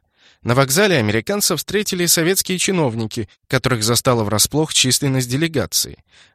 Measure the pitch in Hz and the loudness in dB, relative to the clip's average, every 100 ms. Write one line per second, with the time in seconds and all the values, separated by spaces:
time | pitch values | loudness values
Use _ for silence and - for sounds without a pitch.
0 | - _ _ _ - 123 135 143 208 160 | -20 _ _ _ 0 2 2 2 4 2
1 | 104 107 - 202 - 156 - 196 202 185 | 2 0 -2 -2 0 -2 -2 -4 -2 -2
2 | 175 - 165 190 - 185 - 185 143 113 | 0 2 2 0 -2 -2 0 0 0 -2
3 | 113 - 104 _ - 135 - 120 107 120 | -6 -6 -10 _ -4 -2 0 0 0 0
4 | - 120 104 107 - 143 156 - 131 120 | 2 0 0 0 0 0 0 0 2 0
5 | 143 131 123 127 165 147 87 - - - | 0 0 0 -2 -2 -2 -2 -4 -4 -8
6 | _ - - | _ -20 -20